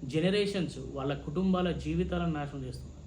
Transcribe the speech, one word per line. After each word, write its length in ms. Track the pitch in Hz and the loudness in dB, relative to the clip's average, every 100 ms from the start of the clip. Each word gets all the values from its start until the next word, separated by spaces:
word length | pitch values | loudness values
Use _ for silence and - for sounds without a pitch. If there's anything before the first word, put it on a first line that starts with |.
జనరేషన్స్, 720 | 131 147 175 202 202 196 156 - 127 | -2 2 4 4 2 2 -2 -4 -8
వాళ్ళ 220 | 135 135 | -4 -2
కుటుంబాల 580 | 143 - 151 190 185 180 | -2 -2 0 4 4 4
జీవితాలను 600 | 147 156 165 180 180 170 | 0 0 0 2 2 0
నాశనం 320 | 151 143 139 | 0 -2 -6
చేస్తుంది. 300 | 131 131 - - | -8 -8 -12 -14